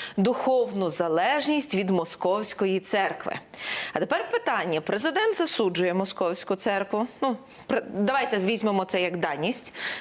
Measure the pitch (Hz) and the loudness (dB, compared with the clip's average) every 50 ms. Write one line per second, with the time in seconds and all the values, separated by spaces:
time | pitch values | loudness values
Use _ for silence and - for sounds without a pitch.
0 | - - - - 190 226 247 - - 262 262 254 240 208 196 196 190 170 151 - | -12 -6 0 2 2 2 2 2 2 2 2 2 2 0 0 -2 -2 -2 0 0
1 | 175 165 160 160 180 233 285 302 277 - 302 294 269 - - 190 202 185 190 180 | 0 2 2 2 2 2 2 0 0 0 0 0 0 0 0 0 0 2 2 2
2 | 165 156 - - - 180 185 208 214 - - - 208 190 190 190 185 - - 208 | 0 0 -4 -2 0 0 0 0 0 -4 -2 -2 0 0 0 0 0 0 0 0
3 | 196 170 - - - - - - - - - - - - - - - - - - | 0 0 -2 -6 -6 -8 -8 -8 -10 -14 -16 -12 -10 -8 -6 -6 -6 -2 2 2
4 | 175 185 285 359 453 - - 466 - - 247 208 165 175 160 156 156 - - 202 | 2 4 2 0 0 0 -2 0 0 2 0 0 0 0 0 0 0 0 0 0
5 | 226 320 285 359 440 453 415 - 339 - - - 226 185 175 165 180 180 175 185 | 0 2 2 2 2 2 2 2 2 0 2 2 2 2 2 2 2 2 2 2
6 | 190 190 - - 190 170 170 - - - 196 190 - 240 202 196 196 196 - 208 | 0 0 -2 -2 -2 0 0 -2 -2 -2 -2 0 0 0 0 0 -2 -2 -2 -2
7 | 226 240 - - - 269 240 - - - - - - - - 247 - - - 190 | -2 -4 -4 -2 -2 -2 -2 -2 -6 -14 -20 -20 -4 -2 -2 -2 -2 -2 -2 0
8 | 208 202 262 269 254 - 220 208 185 190 233 214 208 214 202 196 185 185 - 190 | 0 2 2 2 0 0 0 0 2 0 0 0 0 0 2 2 0 0 0 0
9 | 180 175 165 175 165 165 147 143 151 196 254 - - - - - - - - - | 0 0 0 -2 -2 -2 -2 -2 -2 -2 -2 -4 -6 -10 -12 -10 -8 -8 -8 -6